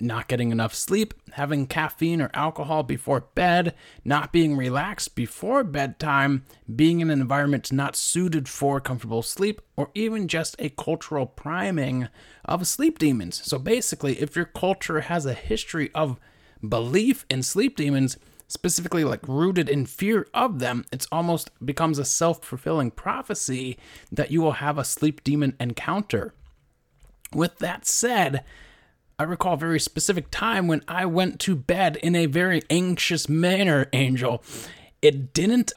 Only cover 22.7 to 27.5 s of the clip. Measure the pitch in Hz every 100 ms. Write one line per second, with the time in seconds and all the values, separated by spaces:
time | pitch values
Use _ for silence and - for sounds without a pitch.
22.7 | 160 120 - 190 254 254 - - 127 131
23.7 | 123 - - - 120 135 160 156 123 143
24.7 | 147 131 - 151 147 135 147 135 - 120
25.7 | - - 190 - 104 - - - _ _
26.7 | _ _ _ - _ - 147 170